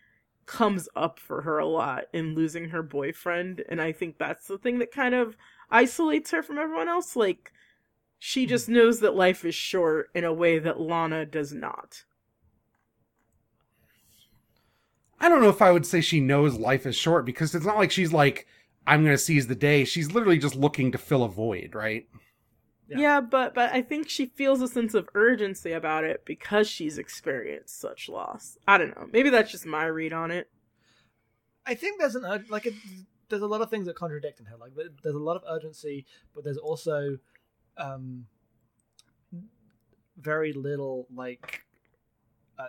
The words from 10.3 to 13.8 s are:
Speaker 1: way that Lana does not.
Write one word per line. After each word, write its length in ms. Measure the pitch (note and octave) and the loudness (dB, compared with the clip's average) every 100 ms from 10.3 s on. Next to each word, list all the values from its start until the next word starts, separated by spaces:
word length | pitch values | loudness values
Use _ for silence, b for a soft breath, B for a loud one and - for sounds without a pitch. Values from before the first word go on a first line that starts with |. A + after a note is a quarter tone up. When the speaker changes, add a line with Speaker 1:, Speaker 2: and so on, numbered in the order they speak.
Speaker 1:
way 260 | D#3+ E3+ E3 | 2 4 4
that 220 | D#3 - | 0 -4
Lana 460 | D#3+ E3+ E3 D#3+ D#3 | -2 -2 -2 -4 -6
does 260 | D#3 C#3+ | -6 -8
not. 520 | D3+ - - - - _ _ _ _ _ _ _ _ _ _ _ _ _ _ _ _ _ _ | -8 -10 -10 -14 -20 _ _ _ _ _ _ _ _ _ _ _ _ _ _ _ _ _ _